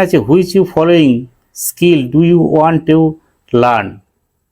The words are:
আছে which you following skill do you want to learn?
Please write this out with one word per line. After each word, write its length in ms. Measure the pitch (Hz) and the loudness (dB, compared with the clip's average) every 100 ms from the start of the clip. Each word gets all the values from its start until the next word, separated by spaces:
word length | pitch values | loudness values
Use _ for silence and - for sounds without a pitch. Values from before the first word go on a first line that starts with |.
| 185 | 0
আছে 120 | 175 107 | -2 0
which 220 | 175 180 190 | 0 0 -2
you 60 | 185 170 | -2 -2
following 380 | 165 170 143 120 131 _ _ - - | 0 2 2 0 -6 _ _ -14 -14
skill 320 | - 175 160 123 | -2 0 0 0
do 60 | 151 170 | 0 2
you 80 | 175 156 156 | 2 0 0
want 220 | 156 160 156 | 0 0 0
to 60 | 156 160 156 _ _ _ 120 | 0 0 -4 _ _ _ 0
learn? 240 | 123 117 98 98 _ _ _ _ _ | 0 0 -4 -12 _ _ _ _ _